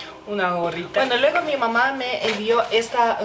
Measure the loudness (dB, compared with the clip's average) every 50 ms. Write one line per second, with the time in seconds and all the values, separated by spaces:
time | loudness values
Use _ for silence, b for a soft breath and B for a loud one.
0 | B B B B -10 -6 -4 -2 0 0 0 0 -2 -2 -2 -4 -6 -2 0 0
1 | 2 2 2 2 2 2 2 2 0 0 0 0 0 2 2 2 2 2 0 -2
2 | -4 -4 -4 -2 -2 -2 -2 -2 0 2 2 2 2 2 0 0 0 0 0 2
3 | 2 2 2 0